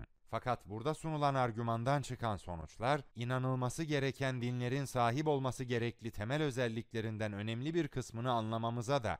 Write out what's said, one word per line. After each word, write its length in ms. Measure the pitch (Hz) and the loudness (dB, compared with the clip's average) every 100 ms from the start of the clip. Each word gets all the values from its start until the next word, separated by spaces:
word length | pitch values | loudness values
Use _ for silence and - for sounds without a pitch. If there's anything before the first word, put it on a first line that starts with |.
| 58 _ - | -4 _ -8
Fakat 400 | 113 123 120 85 | -6 -2 -4 -4
burada 240 | 107 127 | -6 -4
sunulan 420 | 156 160 151 143 135 | -2 -2 0 2 4
argümandan 640 | 127 110 117 117 117 143 | 2 0 0 0 2 0
çıkan 360 | 131 123 113 101 | 0 -2 -2 -2
sonuçlar, 640 | - 85 78 - 117 147 - 110 | -4 -8 -8 -2 0 0 -2 -6
inanılması 680 | 120 127 131 131 127 - | -2 0 0 0 0 -2
gereken 580 | 160 147 135 131 135 127 | 0 2 2 0 0 0
dinlerin 440 | 120 123 123 135 135 | 0 0 0 0 0
sahip 420 | 131 117 123 156 | 2 4 4 4
olması 360 | 143 131 120 | 2 2 -2
gerekli 480 | 127 120 117 - 113 | 0 2 0 -2 -8
temel 300 | - 107 147 | -4 0 2
özelliklerinden 920 | 156 123 123 113 - 117 110 110 107 | 2 2 0 0 -4 -4 -2 -2 -2
önemli 400 | 101 107 113 139 | -2 -2 -2 0
bir 140 | 170 147 | 0 0
kısmını 440 | 131 117 113 127 | -2 -6 -4 0
anlamamıza 720 | 120 110 113 113 120 113 143 | 2 2 0 0 -2 2 2
da 160 | 110 82 | 2 -2